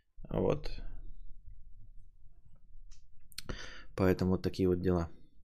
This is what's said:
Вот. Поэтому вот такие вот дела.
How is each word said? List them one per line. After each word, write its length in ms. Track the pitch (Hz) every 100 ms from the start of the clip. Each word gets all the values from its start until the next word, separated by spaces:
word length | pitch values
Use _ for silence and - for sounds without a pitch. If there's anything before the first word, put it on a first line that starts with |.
| _ - -
Вот. 400 | 101 95 - - - - - - - - - - - - - - - - - - - - - - - - - - - - - - - - - - -
Поэтому 360 | 95 90 92
вот 100 | 92
такие 260 | 92 - 92
вот 120 | 87
дела. 280 | 92 90 82 - - -